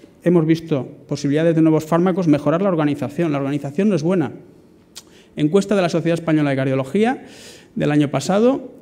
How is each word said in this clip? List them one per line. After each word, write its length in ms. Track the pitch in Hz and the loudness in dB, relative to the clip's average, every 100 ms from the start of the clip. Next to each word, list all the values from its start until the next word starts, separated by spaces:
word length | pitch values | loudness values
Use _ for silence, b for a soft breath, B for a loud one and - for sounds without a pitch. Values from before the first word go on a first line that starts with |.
| B B | B B
hemos 240 | 175 175 156 | 0 2 2
visto 400 | 165 165 143 117 - - | 0 0 -4 -4 -12 -10
posibilidades 480 | 143 143 147 165 160 | -4 -2 0 2 4
de 60 | |
nuevos 220 | 160 156 | 4 2
fármacos, 420 | 156 170 185 180 170 | 0 0 2 2 2
mejorar 360 | 147 147 165 | 2 2 0
la 60 | 202 | 0
organización. 640 | 165 151 143 127 - 170 | 0 -2 -2 -6 -4 -4
La 60 | 143 | -2
organización 520 | 139 143 139 139 208 | -4 -6 -6 -2 0
no 60 | 170 | 0
es 60 | |
buena. 300 | 160 185 127 - - - _ _ _ - b b b - | 0 0 -2 -6 -20 -20 _ _ _ -20 b b b -4
Encuesta 400 | 151 196 196 202 | 0 0 0 0
de 60 | |
la 60 | 170 | 0
Sociedad 300 | 165 165 165 | 0 -2 -2
Española 320 | 170 156 143 | 0 0 0
de 60 | 135 | 0
Cardiología 680 | 135 131 131 202 220 277 B B B B B | 0 -2 -2 0 0 -2 B B B B B
del 160 | - 147 | -4 0
año 200 | 147 143 | 2 0
pasado, 640 | 135 - 196 240 277 - - | -2 -2 2 2 0 -6 -20